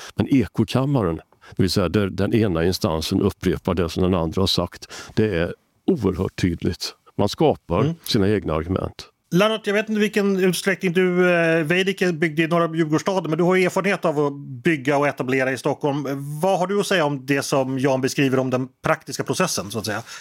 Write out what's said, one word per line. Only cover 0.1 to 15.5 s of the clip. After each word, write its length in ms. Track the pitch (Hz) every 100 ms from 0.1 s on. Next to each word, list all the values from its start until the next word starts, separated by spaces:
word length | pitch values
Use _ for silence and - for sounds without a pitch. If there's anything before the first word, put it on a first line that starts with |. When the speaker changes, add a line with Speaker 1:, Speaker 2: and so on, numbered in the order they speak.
Speaker 1:
Men 200 | - 117
ekokammaren, 840 | 139 98 - 110 123 135 143 92 82 - _ - -
det 60 |
vill 80 | 95
säga 180 | 104 87
där 220 | 107 98
den 240 | 90 101
ena 300 | 113 104 80
instansen 560 | 85 92 95 80 80 95
upprepar 540 | 101 - 92 76 -
det 140 | 87 82
som 140 | 87
den 120 | 90
andra 280 | 92 82 92
har 40 | 95
sagt, 460 | - 87 - - - -
det 220 | - 110 87
är 180 | 85 - _ _ -
oerhört 540 | 180 98 90 101 -
tydligt. 540 | 92 85 95 90 - - _ -
Man 100 | 101
skapar 520 | - 156 104 - 85
Speaker 2:
Mm. 140 | 139 165
Speaker 1:
sina 240 | - 117 95
egna 260 | 107 80
argument. 520 | 78 82 92 - - - _ _
Speaker 2:
Lennart, 340 | 170 208 220 214
jag 80 |
vet 140 | 202 214
inte 120 | 214
vilken 440 | 208 208 202 190
utsträckning 480 | 185 175 - 180 190
du, 380 | 170 185 180 180
eh, 340 | 175 165 165
Veidekke 480 | 156 180 190 190 185
byggde 300 | 160 170 151
i 40 | 160
norra 300 | 170 165 160
Djurgårdsstaden, 540 | 156 151 - 190 160
men 80 | 160
du 60 |
har 100 | 175
ju 100 | 185
erfarenhet 400 | 185 190 190 185
av 140 | 175 147
att 140 | 147 143 143 127
bygga 340 | 170 156 127 143
och 100 | 143
etablera 440 | 135 131 135 131